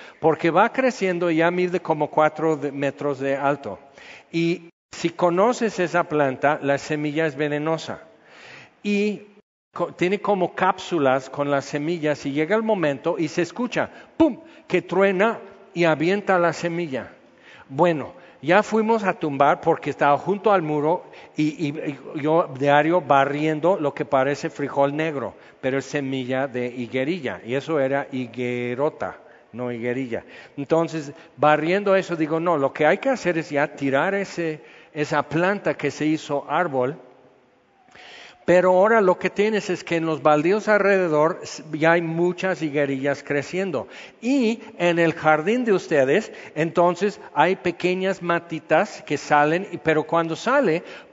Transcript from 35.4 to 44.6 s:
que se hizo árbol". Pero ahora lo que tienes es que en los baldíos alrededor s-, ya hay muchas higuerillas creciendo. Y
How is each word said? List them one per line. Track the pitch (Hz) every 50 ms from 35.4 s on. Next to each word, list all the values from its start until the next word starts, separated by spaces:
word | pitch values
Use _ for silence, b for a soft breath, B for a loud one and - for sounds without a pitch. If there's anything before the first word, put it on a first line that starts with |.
| 175 185 202 202 - 170 143
que | - - 143
se | 135 - 151
hizo | 156 160 151 - - 147 139 - -
árbol". | 143 160 180 170 135 131 123 127 156 165 - - - _ _ _ _ _ _ _ _ _ _ _ _ _ _ B B B B B B B B B B B _
Pero | - 175 180 175 185
ahora | 185 180 190 214 233 226
lo | 208 185 175 -
que | - 180
tienes | - - 202 214 220 202 - -
es | 180 160 -
que | - 170
en | 165 160
los | 165 160 143 135
baldíos | 151 151 151 147 175 196 214 202 214
alrededor | 214 202 196 196 202 190 185 170 151 147 151 160 180 - -
s-, | - - - - 160 156
ya | 156 156 165 165
hay | 175
muchas | 170 160 165 165 170 180 175 175 - 190 180 147 160
higuerillas | 156 139 151 143 139 139 135 131 143 139 135 -
creciendo. | - 143 143 131 - - 180 196 196 160 123 101 B B B B B B _ -
Y | 233 277 285 240 214 233 220